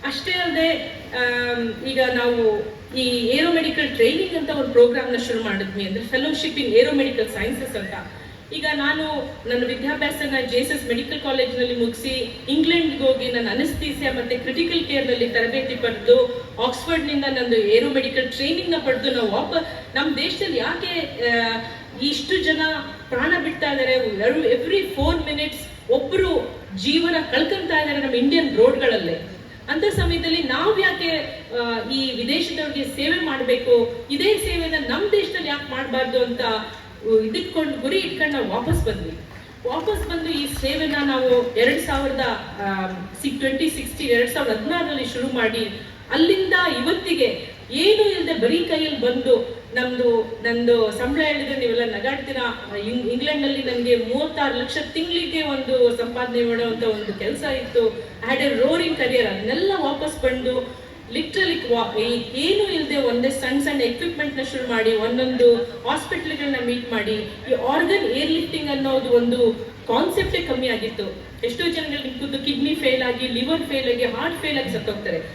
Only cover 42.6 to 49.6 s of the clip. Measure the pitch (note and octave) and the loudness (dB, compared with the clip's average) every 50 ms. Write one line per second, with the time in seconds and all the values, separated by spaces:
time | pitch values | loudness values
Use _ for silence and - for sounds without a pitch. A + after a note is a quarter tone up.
42.6 | G3+ G3 F#3+ F#3+ F#3 F#3 F#3 F3+ F#3 - - - - C#4 - - C4+ C4 C4+ C4+ | -4 -4 -2 -2 -4 -4 -6 -8 -10 -12 -12 -6 -6 -4 -4 0 0 0 0 2
43.6 | D#4+ D#4+ - - - - - - D4 B3 A#3+ A#3 B3 A#3+ - D#4 C#4 A#3 A3 A3 | 0 0 -2 -4 -8 -10 -8 -6 0 2 4 4 4 2 0 -2 0 0 -2 -2
44.6 | - D4+ E4+ F4 E4+ - D4 C4 B3 A#3+ - B3 B3+ C4+ B3+ B3 A3+ G#3+ A3 A#3 | -2 -2 -2 -2 -2 -2 -2 -4 -4 -4 -4 -4 -4 -2 0 0 0 0 0 -2
45.6 | G#3+ G3 F#3+ - - - - - - - B3 D4+ E4 F4 F#4+ F#4+ F#4+ E4 - F4+ | -4 -4 -6 -10 -14 -14 -16 -18 -8 -2 4 4 6 6 6 4 4 4 4 4
46.6 | F#4 E4 C4 B3 B3 D#4+ F#4+ - - F#4+ E4 C#4+ B3+ A3 F#3+ - - - - - | 4 2 0 0 0 0 0 -2 0 -2 2 2 2 2 2 -4 -8 -14 -16 -16
47.6 | - - B3+ C#4+ E4+ G#4 A4 G#4+ G#4+ G4+ F#4+ F4+ E4+ E4 D#4+ A3+ A3 A#3+ D#4 E4+ | -12 -6 -2 4 6 6 6 6 6 4 4 0 0 0 0 2 2 4 4 2
48.6 | E4+ E4 D#4+ D#4 D#4 D4+ D4 A#3 A#3 B3 B3 B3+ A#3 C4 A#3+ - - - - - | 2 2 0 0 0 -2 -2 0 0 0 0 0 4 4 4 4 2 -4 -8 -12